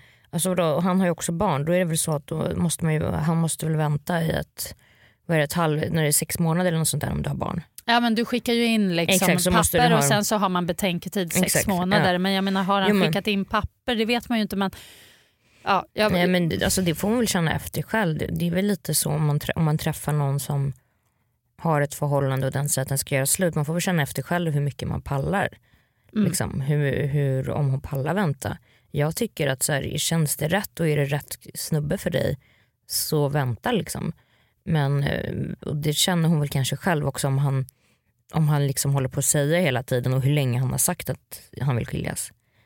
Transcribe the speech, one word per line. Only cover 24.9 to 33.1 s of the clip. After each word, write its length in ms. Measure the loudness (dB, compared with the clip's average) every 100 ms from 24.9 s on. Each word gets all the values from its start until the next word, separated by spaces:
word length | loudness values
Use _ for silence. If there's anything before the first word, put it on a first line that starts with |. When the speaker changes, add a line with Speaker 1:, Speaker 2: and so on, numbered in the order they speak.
| -6
Speaker 1:
pallar. 460 | -4 -4 -2 -2 -2 -6 _ _ _ _ _
Speaker 2:
Mm. 100 | -2 0
Speaker 1:
Liksom, 320 | 0 -4 -4
hur, 460 | 0 0 2 0 0
hur, 440 | 0 0 0 -2
om 200 | -2 0
hon 100 | -2
pallar 340 | -4 -4 -2
vänta. 440 | 0 -2 -2 -8 -10 _ _ _
Jag 260 | -2 -2 -2
tycker 300 | -4 -2 -2
att 140 | -2
så 100 | -2
här, 260 | -2 -2 -4
känns 380 | -2 0 0 -2
det 120 | -2
rätt 320 | -2 -4 -2
och 80 | 0
är 80 | 0
det 80 |
rätt 320 | 0 -2 -6 -14 -14
snubbe 440 | -12 -4 -2 -2 -4
för 120 | -2
dig, 280 | -2 -2 -4 _ _ _ _ -8
så 420 | -6 -2